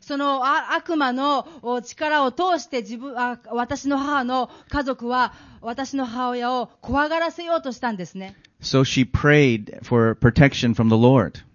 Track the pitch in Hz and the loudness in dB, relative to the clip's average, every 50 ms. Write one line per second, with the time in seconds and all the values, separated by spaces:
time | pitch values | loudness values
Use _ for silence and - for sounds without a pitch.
0 | - - 285 277 285 285 277 269 247 277 302 320 - 208 302 330 330 - 330 302 | -12 -8 -6 -4 -2 -2 -2 -2 0 0 0 -2 -2 -2 -4 -4 -4 -2 -2 0
1 | 277 254 247 262 277 294 285 254 - 311 339 269 - 233 247 247 240 - - - | 0 0 0 0 0 0 0 0 -2 -6 -14 -12 -6 -6 -6 -6 -6 -10 -10 -6
2 | 311 302 302 294 277 247 247 - 359 370 349 302 - - 262 247 214 196 240 226 | -2 0 0 2 0 0 0 0 0 0 0 -2 -4 -6 -8 -8 -8 -8 -12 -12
3 | 254 285 240 240 247 247 240 240 _ - 240 240 240 - 285 269 - 277 285 269 | -12 -10 -6 -6 -4 -6 -6 -10 _ -8 -6 -6 -4 -4 -6 -6 -2 -2 -2 -2
4 | 262 285 294 277 247 240 262 262 240 - - - - _ - 294 269 269 254 - | -2 -2 -2 -2 -2 -2 -2 -2 -2 -4 -8 -18 -12 _ -4 -4 -4 -4 -6 -6
5 | 240 240 247 254 247 208 - - - - - - - 233 240 277 262 254 277 269 | -6 -4 0 0 0 -2 -4 -12 -20 -20 -20 -12 -10 -10 -8 -8 -8 -6 -4 -4
6 | 262 226 220 247 254 247 247 247 240 240 254 254 226 - _ _ - - 247 277 | -4 -4 -4 -4 -4 -4 -4 -4 -4 -2 -2 -4 -4 -6 _ _ -8 -2 0 0
7 | 294 302 320 330 339 320 - 339 339 330 339 320 330 269 220 - 262 240 214 180 | 0 0 0 -2 -2 -4 -4 -8 -4 -2 -2 -2 -2 -6 -8 -6 -6 -6 -4 -6
8 | 175 - - 190 190 190 196 _ _ _ _ _ - - - 135 135 - - 139 | -10 -12 -12 -14 -14 -14 -16 _ _ _ _ _ -6 0 2 2 2 2 2 0
9 | 123 - - - - 147 147 147 143 127 117 107 104 - - - - - 123 117 | 0 0 0 0 4 4 6 6 6 4 2 0 -4 -10 -16 -18 -4 0 2 4
10 | 113 113 107 - - 120 - - 143 135 - - 131 120 110 - 113 110 110 113 | 4 2 2 4 2 4 6 6 6 4 4 2 0 0 2 2 4 4 6 6
11 | 117 123 135 127 95 69 - - - _ _ | 6 6 6 6 2 0 -4 -12 -20 _ _